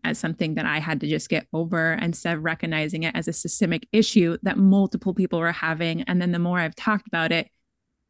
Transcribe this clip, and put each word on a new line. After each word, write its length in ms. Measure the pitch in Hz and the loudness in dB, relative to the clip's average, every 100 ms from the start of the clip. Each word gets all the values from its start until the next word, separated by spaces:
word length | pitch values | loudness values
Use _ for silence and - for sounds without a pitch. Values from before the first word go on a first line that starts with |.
as 140 | 160 156 | -4 -4
something 360 | 165 - 156 | -4 -2 -2
that 120 | 156 151 | -2 -2
I 120 | 151 | -2
had 220 | 156 156 | -2 -2
to 80 | 147 | -2
just 200 | 151 - | -2 -2
get 200 | 160 - | -4 -2
over, 420 | 160 165 170 165 | -4 -2 0 0
instead 420 | 160 170 170 170 160 | 0 -2 -2 -4 -2
of 80 | |
recognizing 580 | 160 160 165 156 151 160 | -2 -2 -2 -2 -2 -2
it 140 | 160 170 | -4 -4
as 100 | 165 | -4
a 60 | |
systemic 560 | - 175 - 180 165 - | -4 -6 -4 -4 -4 0
issue 480 | 220 214 208 170 165 | 2 4 4 4 2
that 140 | 190 - | -2 4
multiple 580 | 196 196 190 190 190 | 6 6 4 0 -2
people 260 | 185 180 165 | -2 0 0
were 100 | 170 | 0
having. 520 | 170 160 160 170 165 | 0 -2 0 -2 -2
And 200 | - 180 | 0 0
then 80 | 175 | 2
the 80 | 170 | 2
more 220 | 175 180 | 0 0
I've 160 | 160 - | -2 -2
talked 320 | 220 208 - | -2 -2 -2
about 240 | 170 160 | -2 0
it, 180 | 165 - _ _ _ _ _ | 0 -2 _ _ _ _ _